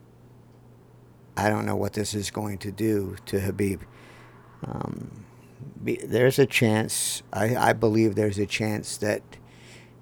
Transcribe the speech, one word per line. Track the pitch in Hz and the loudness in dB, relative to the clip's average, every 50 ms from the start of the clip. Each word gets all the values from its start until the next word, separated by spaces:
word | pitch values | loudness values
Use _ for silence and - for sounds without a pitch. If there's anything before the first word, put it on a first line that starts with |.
| - - - - - - - - - - - - - - - - - - - - - - - - - - - | -20 -20 -20 -20 -20 -20 -20 -20 -20 -20 -20 -20 -20 -20 -20 -20 -20 -20 -20 -20 -20 -20 -20 -20 -20 -10 -4
I | 101 101 107 | 0 2 2
don't | 107 107 107 | 2 2 0
know | 104 101 | 0 -2
what | 98 101 101 - | -2 -2 -2 -2
this | 104 101 - - | -4 -4 -4 -4
is | 104 98 - | -4 -4 -6
going | - 101 107 107 101 95 | -6 -6 -6 -6 -6 -8
to | - 101 98 | -8 -8 -4
do | 101 110 110 107 101 98 92 95 - - | -2 0 2 2 0 0 -4 -6 -12 -8
to | - 104 98 | -4 -2 -2
Khabib. | 98 95 92 104 101 98 95 85 - - - - - - - - - - - - - - - - - | 0 -2 -2 0 0 0 -2 -4 -8 -14 -20 -20 -20 -20 -20 -20 -20 -20 -20 -20 -20 -20 -18 -12 -10
Um, | - - - - - - - - - - 113 104 - - - - - - - 139 147 - - - | -8 -6 -6 -6 -6 -8 -10 -12 -14 -16 -18 -20 -20 -20 -20 -20 -20 -20 -18 -18 -16 -14 -8 -4
be-, | 120 117 - - | -4 -4 -4 -4
there's | 139 135 120 127 131 - 139 | 0 2 6 6 6 6 6
a | 135 | 4
chance, | - - - 123 110 110 110 110 - - - - - - - - - | 4 4 4 4 4 4 4 2 0 -2 -4 -4 -4 -4 -6 -10 -8
I, | - - 104 113 123 | -4 0 0 0 2
I | - - 117 113 | 4 4 4 4
believe | 110 120 110 107 110 110 107 98 | 4 4 4 4 4 4 4 4
there's | 110 107 104 98 101 | 2 0 0 0 -2
a | 101 | -4
chance | 95 - - 110 107 104 - - - - - | -2 -2 -2 -2 -2 -2 -4 -6 -8 -8 -4
that, | 104 104 104 - - - - - - - - - - - - - - - - - | -2 -2 -2 -2 -4 -12 -20 -20 -20 -20 -20 -20 -20 -20 -20 -20 -20 -20 -18 -8